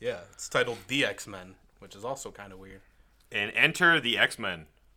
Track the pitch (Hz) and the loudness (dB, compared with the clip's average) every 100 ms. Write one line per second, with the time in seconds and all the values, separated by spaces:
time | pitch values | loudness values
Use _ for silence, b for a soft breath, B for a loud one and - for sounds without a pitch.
0 | 120 98 85 - - 135 123 107 92 139 | -6 -6 -10 -14 -2 0 0 -2 -4 0
1 | 117 98 - 98 90 95 _ _ 98 101 | 0 -2 -10 -14 -14 -20 _ _ -20 -12
2 | 117 135 107 92 101 95 95 95 - _ | -10 -8 -10 -14 -16 -16 -18 -20 -20 _
3 | _ _ - 107 104 113 143 160 175 165 | _ _ -6 -2 0 4 2 6 6 6
4 | 120 101 120 - 101 85 80 _ _ | 4 4 4 2 -4 -6 -10 _ _